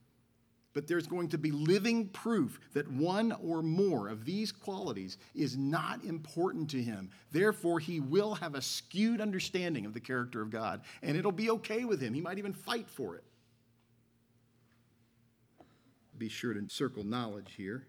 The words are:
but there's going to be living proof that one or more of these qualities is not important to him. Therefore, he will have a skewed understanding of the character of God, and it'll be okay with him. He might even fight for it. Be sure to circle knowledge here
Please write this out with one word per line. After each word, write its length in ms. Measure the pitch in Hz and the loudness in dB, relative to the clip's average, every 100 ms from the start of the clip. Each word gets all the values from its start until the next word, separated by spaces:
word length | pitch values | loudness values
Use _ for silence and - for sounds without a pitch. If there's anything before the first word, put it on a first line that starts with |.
| _ _ _ _ _ _ _ | _ _ _ _ _ _ _
but 160 | 147 147 | -6 0
there's 200 | 175 156 | 0 0
going 200 | 175 170 | -2 0
to 80 | 165 | 0
be 120 | 156 | 0
living 560 | 147 151 196 208 233 202 | 2 4 6 6 4 2
proof 500 | - 220 226 127 - - | -2 2 4 2 0 -6
that 160 | 143 143 | -2 0
one 440 | 131 165 190 226 - | 2 2 4 2 2
or 200 | 165 165 | 0 0
more 440 | 160 160 196 143 101 | 2 4 4 4 0
of 160 | 107 | -4
these 280 | 113 196 214 | -4 -2 -2
qualities 680 | - - 190 190 101 95 - - | -4 -8 -6 -4 -4 -6 -10 -8
is 240 | - 143 123 | -2 0 0
not 480 | 139 165 160 - - | 0 0 0 -4 -4
important 640 | 160 156 - 185 - 151 | -6 -6 0 0 0 -2
to 120 | 135 | -2
him. 280 | 120 104 95 - - | -2 -4 -8 -12 -4
Therefore, 480 | 143 208 208 170 170 | 2 4 4 2 0
he 200 | 156 165 | 0 -2
will 360 | 135 170 208 202 | 2 4 4 0
have 180 | 170 | -4
a 80 | 143 | -4
skewed 580 | 127 - - 175 220 233 | -4 -4 -4 2 4 4
understanding 680 | 214 190 - 185 175 147 104 | 0 0 0 0 0 0 -2
of 80 | 110 | -6
the 40 | |
character 440 | - 127 123 120 | -2 -2 0 -2
of 80 | 107 | -4
God, 300 | 113 110 98 - - | -2 -2 -4 -8 -8
and 160 | 147 147 | -2 2
it'll 140 | 202 | 2
be 180 | 180 226 | 2 2
okay 360 | 226 - 220 247 | 2 0 -2 2
with 140 | 185 | 0
him. 140 | 127 | 0
He 80 | 123 | -2
might 160 | 175 190 | -2 -4
even 160 | 202 | -4
fight 340 | 190 - 240 - | -6 -4 -4 -4
for 280 | - 110 85 | -8 -8 -8
it. 80 | - _ _ _ _ _ _ _ _ _ _ _ _ _ _ _ _ _ _ _ _ _ _ - - _ _ _ _ - | -14 _ _ _ _ _ _ _ _ _ _ _ _ _ _ _ _ _ _ _ _ _ _ -20 -20 _ _ _ _ -8
Be 100 | 113 | -6
sure 240 | 110 123 | -4 -2
to 100 | 104 101 | -2 -4
circle 340 | - 135 117 | -2 -2 -2
knowledge 520 | 104 120 117 104 95 - | -2 -2 -2 -6 -12 -10
here 300 | 95 120 | -8 -8